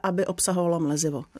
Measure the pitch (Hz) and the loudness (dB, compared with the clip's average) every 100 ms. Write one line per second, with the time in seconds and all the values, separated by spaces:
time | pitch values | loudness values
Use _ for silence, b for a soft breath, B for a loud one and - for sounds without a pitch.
0 | 190 180 190 175 - 180 170 170 151 147 | -2 0 -2 0 0 2 2 2 0 0
1 | 156 143 - - | 0 -4 -8 -8